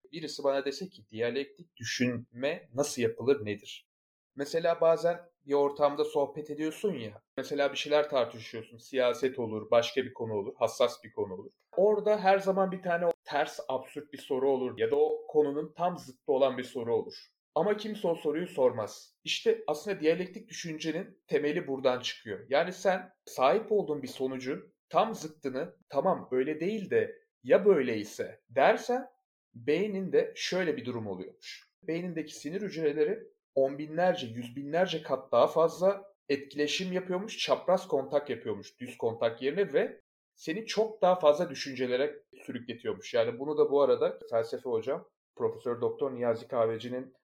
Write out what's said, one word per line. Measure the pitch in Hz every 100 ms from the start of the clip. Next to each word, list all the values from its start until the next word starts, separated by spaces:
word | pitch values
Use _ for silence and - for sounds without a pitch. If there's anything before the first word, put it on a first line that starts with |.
| -
Birisi | 160 151 -
bana | 139 139
dese | 135 139 190
ki, | - -
"Diyalektik | 110 120 131 139 - - -
düşünme | 113 - 123 120 - 120 139 180 -
nasıl | 120 147 127
yapılır, | 113 - 120 139
nedir?" | 107 104 - - _ _ _ _ _ 135
Mesela | 139 165 170 170
bazen | 165 160 165 175 - _ 139
bir |
ortamda | 143 143 143 147 147
sohbet | 147 151 139 156 -
ediyorsun | 147 156 156 208
ya, | 143 110 101 _ -
mesela | 123 143 139
bir | 139
şeyler | 147 147 147
tartışıyorsun, | 135 113 117 - 113 110 117
siyaset | - 131 123 117 131 131
olur, | 113 107 104
başka | 117 117 135
bir | -
konu | - 113
olur, | 107 104 -
hassas | 113 - 120 -
bir | 107
konu | - 101
olur. | 92 110 _ _ -
Orada | 208 202 208 214
her | 190 196
zaman | 190 185 185
bir | 180
tane | 180 170 175
o | -
ters, | - 147 156 - -
absürt | 131 - 147 -
bir | 135
soru | - 131 135
olur | 131 127 104
ya | 113
da | 143
o | 151 - -
konunun | 151 143 143 156 -
tam | 175 160
zıttı | 127 - -
olan | 131 135 123
bir |
soru | 120 127 113
olur. | 113 - - - _ _
Ama | 151 196 208
kimse | 220 208 175
o |
soruyu | 165 156 151 175
sormaz. | - 127 110 104 - - _
İşte | - - 226 226 -
aslında | 151 202 185
diyalektik | 151 175 180 - -
düşüncenin | - 170 156 160 160 196 - -
temeli | 147 147 175 139
buradan | 131 131 123
çıkıyor. | - - 113 95 107
Yani | 139 180
sen | 180 202 - - _
sahip | - - 135 196 151
olduğun | 208 151 147
bir | 127
sonucun | - 131 131 127 170 - _ -
tam | 160 226
zıttını, | - 156 - 135 131 175 - -
"Tamam, | 139 185 170 -
öyle | 127 139 151
değil | 175 220 180
de | 113 104 - _ _
ya | 123 190
böyleyse?" | 202 165 123 110 101 - 110 - _
dersen | 127 160 240 - 247 - _ _ _ _
beyninde | 120 117 160 214 190 180 139 147 -
şöyle | - 180 170 127
bir |
durum | 117 120 104
oluyormuş. | 92 - - - - _ _
Beynindeki | - 165 180 160 151
sinir | - 143 190
hücreleri | 202 151 151 151 151 226 - _ _
on | 135 135 143
binlerce, | 151 160 185 175 117
yüz | 117 120 139
binlerce | 139 160 185 160
kat | - 131 -
daha | 120 143
fazla | 160 165 160 190 196 - _ -
etkileşim | 139 - 143 147 - 185
yapıyormuş, | 180 180 185 214 -
çapraz | - 127 - 185 -
kontak | 143 131 143 -
yapıyormuş | 117 110 101 - -
düz | 120 -
kontak | 113 113 117 -
yerine | 131 170 185
ve | 147 220 - _ _ _
seni | _ - 190 226
çok | 202 220 -
daha | 180
fazla | 180 151 147 180
düşüncelere | 131 143 127 123 127 147 - _ -
sürükletiyormuş. | - 120 120 113 110 98 -
Yani | 120 117 117
bunu | 143 151
da | 147
bu | 143
arada | 131 120 165 180 -
felsefe | 117 113 123 131
hocam | 113 123 170 - _ _ -
Profesör | 113 - 120 117
Doktor | 117 - 139
Niyazi | 123 120 113 127
Kahveci'nin | 123 113 110 120 127 135 _